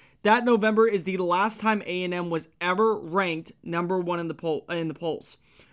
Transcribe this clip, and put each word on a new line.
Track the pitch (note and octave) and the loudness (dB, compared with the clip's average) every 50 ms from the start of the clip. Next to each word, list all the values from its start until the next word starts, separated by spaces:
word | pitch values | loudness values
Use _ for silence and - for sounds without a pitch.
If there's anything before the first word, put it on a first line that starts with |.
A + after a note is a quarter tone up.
| - _ _ _ | -20 _ _ _
That | - G#3 A3 A#3+ A#3 | 2 4 4 4 6
November | B3 A#3+ G#3+ G3+ A3 G#3+ A3 A3+ | 4 4 4 4 4 4 4 4
is | A3+ G#3 F#3+ | 4 2 0
the | D#3 F#3+ F#3 F#3 | -2 -2 -2 -2
last | F#3 E3+ F3 F#3 G3+ A3 G#3+ - | 0 0 2 2 2 0 -2 0
time | G#3 A3 A3 G3+ - | 0 0 0 0 -2
A | - F3+ F3+ F3+ | -4 -4 -4 -2
and | F3+ F3+ | -2 -2
M | F3 F3 F3 | -4 -2 -2
was | E3 D#3+ D#3 - _ _ | -4 -4 -6 -8 _ _
ever | E3+ G3+ A3 G3 A3 A3+ G#3+ | -2 0 2 2 2 2 2
ranked | - - D#3+ E3 G3 F#3+ F3 E3 D#3+ E3 - - _ - | 0 -4 -2 -2 0 0 0 -2 -4 -6 -10 -16 _ -10
number | E3 E3 E3+ F3 F3 F#3 F#3 | -6 -4 -2 -2 0 -2 -2
one | F3 E3+ F3 E3+ | -2 -2 -2 -2
in | E3+ E3 | -4 -6
the | D#3+ | -6
poll, | E3 - E3 D#3 - - - | -6 -4 -4 -4 -4 -4 -6
in | F3 E3+ E3 D#3+ | -6 -4 -4 -4
the | D3+ | -6
polls. | - E3+ E3 D3 - - - - - _ _ _ - - _ | -4 -4 -4 -4 -4 -8 -10 -12 -12 _ _ _ -20 -20 _